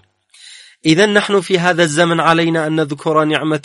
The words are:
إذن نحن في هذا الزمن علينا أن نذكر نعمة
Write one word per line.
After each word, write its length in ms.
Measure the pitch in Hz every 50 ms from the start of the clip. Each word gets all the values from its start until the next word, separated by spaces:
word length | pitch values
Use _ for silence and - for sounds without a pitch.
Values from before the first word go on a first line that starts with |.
| _ _ _ _ _ _ _ - - - - - - - _ _ -
إذن 280 | 156 160 170 208 214 208
نحن 260 | 208 202 - 202 196
في 180 | 170 - 190 175
هذا 240 | 170 180 175 160
الزمن 380 | 175 156 143 160 175 170 175 165
علينا 460 | 147 165 165 170 170 165 165 160 151
أن 100 | 156 156
نذكر 480 | 160 156 143 147 139 - 170 151 156 156
نعمة 380 | 156 156 135 147 156 156 147